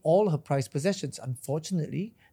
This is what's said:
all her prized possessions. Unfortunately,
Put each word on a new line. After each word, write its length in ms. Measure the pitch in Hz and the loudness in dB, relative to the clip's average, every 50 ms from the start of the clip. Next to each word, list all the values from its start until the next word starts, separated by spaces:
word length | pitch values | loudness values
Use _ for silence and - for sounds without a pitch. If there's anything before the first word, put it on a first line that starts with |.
| - | 2
all 260 | 151 160 190 214 202 | 4 4 6 6 4
her 80 | 156 139 | 2 0
prized 340 | - - 143 139 131 - | 0 0 0 0 0 0
possessions. 480 | - 143 139 190 202 190 - 139 - - | -4 -2 0 0 0 0 -4 -6 -8 -8
Unfortunately, 920 | - 127 127 - - - 135 160 156 - 190 175 147 - - 147 190 226 - _ _ _ | -8 -8 -8 -6 -4 -4 -4 -4 -2 -2 -2 -2 -2 -2 -2 -4 -6 -6 -10 _ _ _